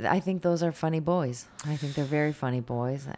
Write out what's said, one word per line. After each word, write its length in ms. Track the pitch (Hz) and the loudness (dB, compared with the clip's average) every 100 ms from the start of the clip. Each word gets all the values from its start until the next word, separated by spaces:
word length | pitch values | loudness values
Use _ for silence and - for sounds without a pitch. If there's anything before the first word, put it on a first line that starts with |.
| - | 2
I 140 | 180 | 2
think 220 | 190 185 | 2 2
those 220 | 175 170 | 2 2
are 80 | 170 | 2
funny 280 | - 160 160 | 0 0 0
boys. 460 | 156 180 135 120 - - 147 | 2 2 0 -4 -10 -10 -6
I 100 | 147 | -4
think 160 | 143 | -2
they're 100 | 143 | -2
very 300 | 139 151 151 | 0 2 2
funny 260 | 147 127 123 | 0 -2 -2
boys, 480 | 120 120 123 139 135 | -2 -2 -2 -2 -6